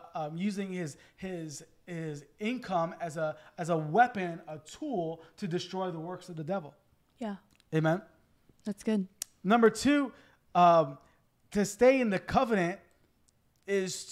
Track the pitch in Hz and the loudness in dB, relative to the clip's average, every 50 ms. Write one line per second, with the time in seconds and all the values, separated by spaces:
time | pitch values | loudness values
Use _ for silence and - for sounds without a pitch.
0 | - - - 175 156 151 160 165 190 214 196 202 196 196 180 180 170 147 139 - | -8 -10 -10 -8 -8 -6 -6 -4 -4 -4 -2 -4 -6 -6 -6 -6 -6 -8 -8 -14
1 | - - _ - 190 185 185 170 160 156 143 - 143 - _ _ _ - 175 165 | -20 -20 _ -14 -12 -10 -10 -10 -10 -12 -12 -14 -18 -20 _ _ _ -12 -10 -8
2 | 160 156 147 143 - - _ - 214 220 254 240 - - 190 170 165 165 - - | -8 -8 -8 -10 -14 -18 _ -6 -6 -4 -4 -6 -4 -2 -2 0 0 -2 -4 -6
3 | 170 170 143 165 156 151 147 - - - - - 170 156 175 160 156 156 156 220 | -8 -8 -4 -4 -4 -4 -4 -8 -14 -14 -10 -6 -2 0 0 0 0 2 4 4
4 | 247 240 247 202 185 175 165 160 - - 156 147 - - - - 311 302 247 185 | 4 4 2 -2 -6 -6 -6 -10 -12 -12 -14 -14 -14 -18 -14 -10 -8 -6 -4 -4
5 | 165 160 165 160 - - _ - 208 170 165 180 180 - 190 185 185 185 170 160 | -4 -4 -6 -10 -14 -20 _ -10 -6 -4 -4 -4 -4 -6 -6 -6 -6 -6 -6 -8
6 | 156 175 180 180 - - 175 160 151 147 196 196 151 143 - _ _ _ _ _ | -8 -10 -10 -12 -12 -12 -12 -10 -6 -6 -6 -6 -6 -10 -16 _ _ _ _ _
7 | _ _ _ - 240 208 196 - _ _ _ _ _ _ - 160 156 160 165 - | _ _ _ -10 -8 -8 -8 -10 _ _ _ _ _ _ 0 2 2 2 2 0
8 | - - _ _ _ _ _ _ _ _ _ _ - 214 202 - - 226 220 208 | -2 -8 _ _ _ _ _ _ _ _ _ _ -10 -10 -10 -6 -2 0 0 0
9 | 185 - _ - - - _ _ - 180 220 240 226 220 220 - - 262 294 285 | -2 -4 _ -12 -14 -14 _ _ 0 2 6 6 6 6 4 4 2 2 4 4
10 | 277 233 - - - - _ _ _ _ - 175 175 175 170 165 156 147 147 - | 2 -2 -6 -12 -20 -20 _ _ _ _ 4 6 8 8 8 8 6 2 -2 -12
11 | - _ _ _ _ _ _ _ _ _ - 208 202 202 - - 240 254 269 262 | -18 _ _ _ _ _ _ _ _ _ -2 -2 -2 -2 2 4 6 6 6 6
12 | 247 220 190 175 - - 165 220 262 233 226 196 175 170 196 - - _ _ _ | 4 0 0 -2 -2 0 2 2 2 4 2 2 0 0 -4 -8 -14 _ _ _
13 | _ _ _ _ _ _ _ _ _ _ _ _ _ 190 202 196 185 185 - - | _ _ _ _ _ _ _ _ _ _ _ _ _ -2 -2 -2 -2 -2 -6 -10
14 | - - | -12 -8